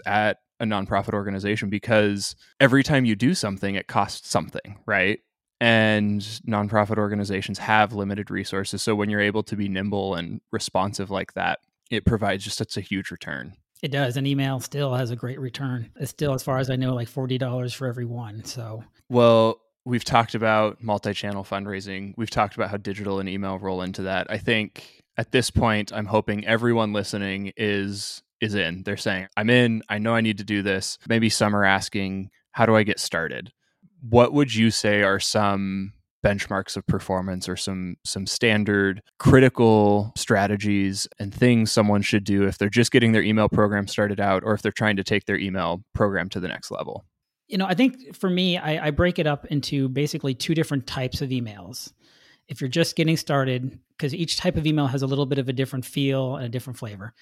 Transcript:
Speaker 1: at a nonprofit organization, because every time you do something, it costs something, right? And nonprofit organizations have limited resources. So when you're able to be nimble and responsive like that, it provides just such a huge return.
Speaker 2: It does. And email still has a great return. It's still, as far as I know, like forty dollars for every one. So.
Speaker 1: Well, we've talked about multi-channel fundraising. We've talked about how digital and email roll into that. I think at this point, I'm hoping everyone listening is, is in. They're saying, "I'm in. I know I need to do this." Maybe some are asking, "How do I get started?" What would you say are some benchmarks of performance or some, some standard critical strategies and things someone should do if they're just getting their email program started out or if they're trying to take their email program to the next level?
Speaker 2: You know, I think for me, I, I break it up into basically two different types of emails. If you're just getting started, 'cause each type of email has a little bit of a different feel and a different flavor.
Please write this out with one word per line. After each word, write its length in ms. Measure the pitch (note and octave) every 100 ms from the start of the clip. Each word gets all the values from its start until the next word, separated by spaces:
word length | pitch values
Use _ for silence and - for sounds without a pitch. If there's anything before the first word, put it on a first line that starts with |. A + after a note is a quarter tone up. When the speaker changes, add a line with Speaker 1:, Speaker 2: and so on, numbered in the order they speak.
| -
Speaker 1:
at 320 | G#2 G#2+ - _ -
a 60 | A2
nonprofit 480 | G2+ G2+ G2 -
organization, 580 | G#2 G2+ G2 G2+ G#2+ G2+
because 640 | G2+ - A2 G#2 G2+ - - _ -
every 240 | A2+ C3+
time 220 | C3 C#3 A#2+
you 100 | G#2
do 180 | B2
something, 400 | F#3 G#2 G2 G2
it 140 | G2 -
costs 420 | A2 G2 - -
something, 480 | - E2 - - G2+ -
right? 340 | G2 F#2+ A2 _ _ _ -
And 640 | A#2+ A2+ G#2+ G#2+ G#2 G#2 G#2 A2+ -
nonprofit 500 | G#2 G#2 G#2+ G#2 G#2+
organizations 580 | G#2 G#2 G2+ F#2+ F#2+ G2
have 360 | - A2 G#2
limited 360 | G#2+ G2 G#2 G2+
resources. 540 | G2 F#2+ G2 G2 G2
So 100 | -
when 160 | G#2 G#2
you're 120 | G#2
able 220 | G#2 G#2+
to 120 | - G#2
be 120 | G2+
nimble 460 | F#2+ G2+ G2+ F#2+
and 280 | F2 E2+ G#2+ _
responsive 580 | A2 - F#2+ G2 G2+ F#2+
like 240 | F#2+ F#2
that, 260 | F#2 F2 - _ _ -
it 120 | A2
provides 400 | - A2 G#2 G2
just 140 | G#2 -
such 200 | A2 G#2+
a 40 |
huge 300 | F#2+ F#2+ -
return. 420 | F2 - C#2 C2 - _ _
Speaker 2:
It 80 | D3+
does. 260 | C#3 C3 C3
And 80 | C#3
email 340 | C#3 C3+ C3
still 360 | - C#3+ C#3 B2
has 160 | A#2+
a 40 | A#2+
great 240 | B2 C3+
return. 520 | C3 - C3+ B2 A2+ -
It's 120 | C#3
still, 240 | - D3
as 80 | C3
far 160 | - C3
as 140 | C3
I 60 | B2+
know, 180 | C3 B2
like 120 | A2+
forty 300 | C#3 B2+ B2+
dollars 380 | B2+ B2+ B2 -
for 100 | C3
every 200 | A#2+ A#2+
one. 380 | A#2+ A2 A2
So. 400 | - B2 A2+ A2 - _ -
Speaker 1:
Well, 540 | A#2+ A#2 A2+ A2+ - _ _ B2+
we've 180 | A#2+
talked 300 | - A#2+ A2+
about 480 | A2+ A2 G#2+ G#2+ -
multi-channel 640 | A2 G#2 G#2+ G2+ G2+ G2+
fundraising. 720 | F#2+ G2 G2+ F#2+ G2 F#2+ G2 F#2+
We've 140 | A2
talked 240 | A#2+ G#2 -
about 160 | F#2+
how 60 | G2+
digital 420 | G2+ G2 G2+ G2
and 100 | G2
email 300 | G2 G2 F#2
roll 240 | F#2+ F2+
into 180 | F2+ F#2+
that. 240 | F#2 F#2+ -
I 80 | G#2+
think 640 | B2 A2 G#2 - - _ _ -
at 160 | A2+
this 200 | C3 A2
point, 420 | - A#2 G#2+ G2+
I'm 140 | G#2+ G2+
hoping 360 | G#2+ G#2+ G#2 G#2+
everyone 440 | A2+ A#2+ A#2 G#2+
listening 640 | G#2 G2 G#2 G2 G2 G2 -
is, 680 | G#2+ G2+ G2 G#2 - - _ -
is 140 | G#2+ G2+
in. 260 | E2 F2+
They're 160 | G2 G2+
saying, 300 | A2 F#2 F#2+ -
"I'm 140 | A2
in. 320 | B2 A#2+ A2 -
I 120 | G#2
know 160 | A2+ A#2
I 60 |
need 180 | A2+ G#2
to 40 |
do 200 | G#2 G#2
this." 340 | G2 F#2+ - - -
Maybe 220 | A2+ A2
some 260 | - G#2+ G#2
are 100 | G2
asking, 680 | G2 - G#2 F#2+ F#2+ G2 _ _
"How 140 | - A2+
do 100 | A2
I 60 |
get 180 | G#2 -
started?" 520 | - E2 D#2+ B1+ - _ _ _ _ _
What 320 | A#2+ A#2 B2
would 220 | C#3+ C#3 A2
you 160 | A2+
say 320 | - G#2+ G#2
are 160 | G2 G2
some 720 | - G#2+ G2+ G2 G2 G2 G2 - _ _
benchmarks 520 | G#2 G2+ - G2 - G2+
of 120 | -
performance 600 | F#2+ - F#2 F#2+ F#2 F2+
or 80 | F#2
some, 400 | - F#2+ F2+ E2+
some 220 | - F#2+ F#2+
standard 720 | - A#2+ G#2 G#2 G2+ G2 F#2+ - -
critical 920 | C#3 C3 C3 - A#2 G#2+ G#2 G#2 G#2 -
strategies 920 | - G#2 G2+ G#2 G#2 G2+ G2 G2 - -
and 120 | G2+
things 400 | - B2 A#2 G#2+
someone 300 | - G#2 G#2
should 220 | - G#2+
do 240 | G2+ G2 G2
if 100 | -
they're 100 | G2+
just 240 | A#2 A#2+
getting 200 | B2+ A#2
their 100 | A2
email 260 | F#2+ A2 G#2
program 400 | G#2+ G#2 G2+ G2
started 320 | - G#2 G2+
out 220 | G2+ F#2+
or 120 | A2 G#2+
if 80 |
they're 80 | G#2+
trying 240 | - G#2+ G2+
to 80 |
take 220 | F#2 G#2 -
their 120 | F2+
email 460 | F#2+ F#2 E2+ F2+ -
program 340 | - G#2 F#2+ F#2
to 120 | -
the 80 | F2
next 240 | - -
level? 340 | - D#2 - - _ _ _ -
Speaker 2:
You 120 | F#3+
know, 80 | F#3+
I 80 | F3+
think 400 | C4 - - F3
for 120 | F#3+
me, 300 | F3+ F#3 F3
I, 300 | D#3 D#3 D3+
I 20 |
break 300 | D3+ F3 F3
it 80 | D3+
up 180 | C#3+ -
into 420 | D3 - C#3+ C3+
basically 460 | C3+ D3 D#3+ C#3
two 220 | B2 - D#3+
different 320 | D3+ C#3 -
types 340 | - B2+ -
of 80 | C#3
emails. 640 | B2+ A2+ G2+ F2+ B2+ - _ _ _ _ _ -
If 120 | -
you're 120 | C3+
just 240 | E3 D#3+ -
getting 220 | D#3+ D#3+
started, 600 | - C#3 C3 B2+ B2+ - _ -
'cause 160 | C#3+ E3
each 220 | E3 -
type 200 | F#3 F3
of 80 | D#3
email 220 | D3+ C#3
has 160 | C3+
a 40 | C3+
little 200 | C#3 C3+
bit 100 | C#3
of 100 | B2+
a 60 |
different 320 | B2+ C3 C3 -
feel 520 | D3 C#3 C3+ C3 C#3
and 80 | B2
a 40 |
different 300 | A#2+ C3+ A2+
flavor. 340 | A2+ G#2 G#2+ -